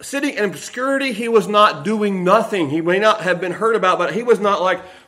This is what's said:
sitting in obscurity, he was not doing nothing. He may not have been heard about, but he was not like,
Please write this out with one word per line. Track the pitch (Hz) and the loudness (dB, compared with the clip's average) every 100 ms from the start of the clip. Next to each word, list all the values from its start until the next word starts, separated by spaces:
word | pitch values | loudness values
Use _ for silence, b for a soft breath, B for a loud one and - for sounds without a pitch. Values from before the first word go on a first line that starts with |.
sitting | - 277 285 | -10 -4 -4
in | 220 | -2
obscurity, | 208 143 - 247 262 277 269 | -4 -4 -12 -6 -2 0 -2
he | 202 233 | -4 0
was | 226 180 | 2 4
not | 208 208 151 | 4 4 2
doing | 156 220 208 190 | -4 -2 0 0
nothing. | 175 214 220 202 147 | 2 2 2 -2 -2
He | 156 | -2
may | 165 185 | 0 2
not | 214 - | 2 2
have | 175 175 | 0 -2
been | 180 | -4
heard | 165 220 220 | -2 -2 0
about, | 185 175 | 2 0
but | 165 | 0
he | 180 | -2
was | 240 202 | 0 2
not | 208 180 | 2 0
like, | 185 175 - B | 0 -2 -6 B